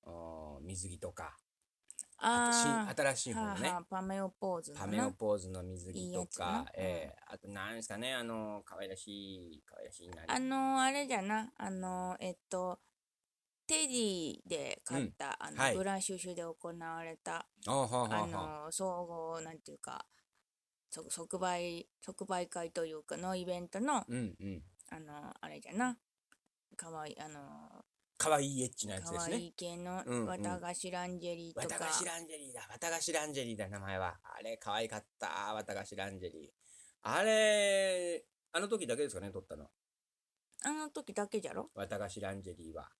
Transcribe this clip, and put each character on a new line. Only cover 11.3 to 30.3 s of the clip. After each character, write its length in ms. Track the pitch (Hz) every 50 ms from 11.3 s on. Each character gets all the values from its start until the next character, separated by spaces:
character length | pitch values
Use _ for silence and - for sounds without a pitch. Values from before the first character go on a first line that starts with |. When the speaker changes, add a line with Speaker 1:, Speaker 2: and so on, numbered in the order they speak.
| 214 220 220 226 -
Speaker 2:
あ 140 | _ - 196
の 440 | 190 185 185 185 185 185 180 180 180
ー、 20 | -
え 100 | - 185 180
っ 40 | - _ _
と、 300 | - 185 180 180 180 - _ _ _ _ _ _ _ _ _ _ _ _ _ _ _ _ _
テ 220 | - 320 311 320 277
デ 60 | 254
ィ 420 | 247 226 208 190 180 165 143 90 - -
で 360 | - 175 156 139 131 - - -
買 180 | - 123 139 135
っ 40 | 104 - _
た、 200 | 143 139 - -
Speaker 1:
う 40 | -
ん。 40 | -
Speaker 2:
あ 20 |
の、 120 | - 117 131
Speaker 1:
は 80 | 135 117
い。 40 |
Speaker 2:
ブ 80 | 185 190
ラ 100 | 196 196
ン 80 | 190 190
シ 120 | - 196
ュ 40 | 180
シ 100 | 180 185
ュ 60 | 175
で 80 | 170 170
行 140 | 165 165 _ - 170 170 170
わ 240 | 165 165 165 165 165
れ 140 | 165 160
た、 300 | - _ 170 - 170 - _ _ _ -
Speaker 1:
あ 40 | -
ー、 20 | 120
は 100 | 139 135
あ、 40 |
は 200 | 117 117 123 123
あ、 20 | 110
は 100 | 110 110
あ。 60 | 107
Speaker 2:
あ 20 |
の 420 | - - 98 90 - - 151 147 160
ー、 40 | 165
総 340 | - 190 190 180 175 180
合、 340 | 170 170 165 160 160 165 165
な 120 | 160 165 160
ん 60 | 156
て 140 | _ - 147
い 20 |
う 40 | 143
か、 280 | - - - - - _ _ _ _ _ _ _ _ _ _ _ _ _ _ _ _ _
そ-、 140 | - - 185 180
即 280 | - - 165 - - 185
売、 500 | 180 180 180 175 175 175 170 170 - _ _ _
即 260 | - - 190 - 196
売 200 | 190 190 180 180 175
会 220 | - 180 170 170
と 160 | - 180 165
い 60 | 160 156
う 100 | 151 151
か 140 | - 147
の 180 | 147 180 185 190
イ 100 | 185 180
ベ 140 | 175 180 175
ン 100 | 175 170
ト 120 | - 190
の、 240 | 226 285 294 240 -
Speaker 1:
う 100 | - 120
ん、 200 | 127 120 101 85 -
う 40 | 92
ん。 180 | 98 95 82 76 - _ _ - -
Speaker 2:
あ 100 | - 160
の 120 | 160 151 147
ー、 220 | 147 147 - - -
あ 80 | - 156
れ 120 | 151 147
じ 80 | - -
ゃ 40 | 160
な。 260 | 196 247 254 240 - _ _ _ _ _ _ - _ _ _ _ _ _ _ -
か 140 | - - 165
わ 180 | 165 160 151 151
い 40 | -
い、 80 | -
あ 80 | 151 156
の 120 | 151 147
ー、 20 | 143 139 147 147 151 151 - - - _ _ _ _ _ _
Speaker 1:
か 140 | _ - 160
わ 100 | 156 143
い 60 | 143
い 160 | 139 139 131 127
エ 40 |
ッ 80 | 123 -
チ 120 | - -
な 80 | 104 98
や 60 | 95
つ 40 | -
で 20 | 170
す 40 | -
ね。 60 | 85
Speaker 2:
か 40 | 170
わ 60 | 165
い 160 | 170 - 175 170
い 40 | -
系 240 | - 180 175 170
の、 260 | 175 175 180 180 185 -
Speaker 1:
う 80 | - 123
ん、 60 | 120
う 20 | 113
ん。 40 |
Speaker 2:
綿 340 | 104